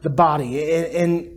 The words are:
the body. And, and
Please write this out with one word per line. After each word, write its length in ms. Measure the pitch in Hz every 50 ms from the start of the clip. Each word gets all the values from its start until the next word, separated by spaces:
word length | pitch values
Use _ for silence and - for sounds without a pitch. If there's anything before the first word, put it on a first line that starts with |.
| -
the 80 | 156
body. 640 | 139 123 175 160 151 151 135 120 123 139 151 151 165
And, 140 | 165 165
and 500 | 165 - 170 175 170 170 170 170 - -